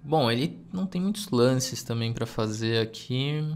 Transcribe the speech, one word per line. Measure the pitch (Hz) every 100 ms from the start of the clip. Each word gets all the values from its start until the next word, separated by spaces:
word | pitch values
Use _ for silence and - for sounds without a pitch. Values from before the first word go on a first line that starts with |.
bom, | 139 156 120
ele | 117 156 - -
não | 185 190
tem | 180
muitos | 190 208 -
lances | 123 123 127 127 117
também | - 117 113
pra | 117 113
fazer | - 110 107 113 113
aqui. | 110 - - 127 139 151 151